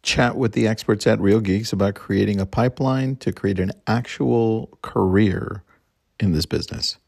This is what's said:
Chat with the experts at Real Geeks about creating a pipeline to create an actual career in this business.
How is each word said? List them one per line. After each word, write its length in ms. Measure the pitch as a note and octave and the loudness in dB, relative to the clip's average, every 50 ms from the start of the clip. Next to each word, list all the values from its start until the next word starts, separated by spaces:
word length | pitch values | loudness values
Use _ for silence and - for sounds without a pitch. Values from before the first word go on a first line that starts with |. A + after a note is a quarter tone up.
Chat 340 | _ - - - B2+ A#2+ A2 | _ -4 0 2 2 0 2
with 180 | G#2+ C3 A2+ - | 0 -2 0 0
the 120 | - A2+ | 2 0
experts 400 | A2 A2+ - - - A#2 G#2 - | 0 0 -2 0 0 0 2 4
at 140 | A#2+ A2 G#2+ | 2 2 4
Real 200 | - G2 G2+ A2+ | 4 4 4 4
Geeks 320 | A2 F#2+ F#2 G2+ A2+ - | 4 2 0 0 0 -2
about 220 | - F#2+ G2+ G2 G2+ | -2 0 0 0 -2
creating 460 | - - - G2+ G2 G2+ G2+ G#2 G2 | -6 -6 -2 0 0 2 2 0 -2
a 60 | F#2+ | -2
pipeline 680 | F#2+ - - A#2 B2 A#2+ - C#3 C3 C3 C3 C3 C3 C3+ | -2 0 0 0 0 0 0 -2 0 0 0 -2 -2 -4
to 160 | B2+ - A#2 | -4 -4 -6
create 280 | F#2+ - - G2 G2 F#2 | -6 -2 -2 -2 0 0
an 100 | F#2 G2 - - _ | -2 -4 -4 -6 _
actual 880 | - G#2+ A#2 A#2 - - - - B2 A#2+ A#2 A2+ A2+ A2 A2+ - - - _ | -2 -2 -2 -2 -6 -6 -4 0 0 2 2 2 2 0 -2 -4 -8 -14 _
career 800 | - - - A2+ G2 F#2 F#2 G2+ A2 G2+ F2+ - - - - G2+ - _ _ _ _ _ _ _ _ _ _ _ | -16 -6 -2 0 2 4 4 4 4 4 2 -2 -4 -6 -10 -12 -14 _ _ _ _ _ _ _ _ _ _ _
in 140 | G#2+ G2 | 0 2
this 140 | E2 D#2 D#2+ | 2 2 0
business. 500 | - - - - - - - - - - _ _ | 0 -2 -4 -4 -6 -8 -6 -6 -6 -6 _ _